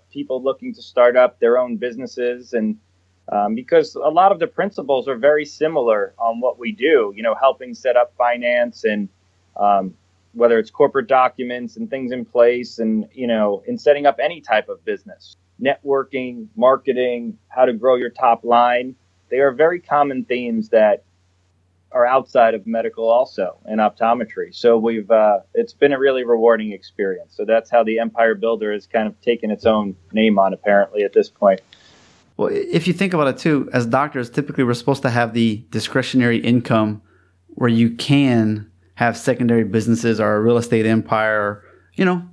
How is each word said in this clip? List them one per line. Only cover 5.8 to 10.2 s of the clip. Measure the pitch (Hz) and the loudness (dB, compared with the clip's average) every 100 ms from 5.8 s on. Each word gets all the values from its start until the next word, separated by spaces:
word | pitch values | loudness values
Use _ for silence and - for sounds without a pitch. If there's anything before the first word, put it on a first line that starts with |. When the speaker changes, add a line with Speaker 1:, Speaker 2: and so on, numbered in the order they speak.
| 120 107 98 - | 0 0 -2 -4
Speaker 1:
on | 117 117 | -4 -2
what | 123 - | -4 -4
we | 120 | -8
do, | 107 139 147 104 101 | -4 2 2 0 -4
you | |
know, | 117 | -4
helping | 107 135 131 127 | 0 0 0 -8
set | 117 127 120 | -6 0 2
up | 120 - | 0 0
finance | 120 120 120 120 120 - | -2 -2 -2 0 -2 -4
and, | 110 107 101 _ _ _ _ - | -4 -2 -6 _ _ _ _ -2
um, | 101 101 95 - _ _ | 0 0 -2 -10 _ _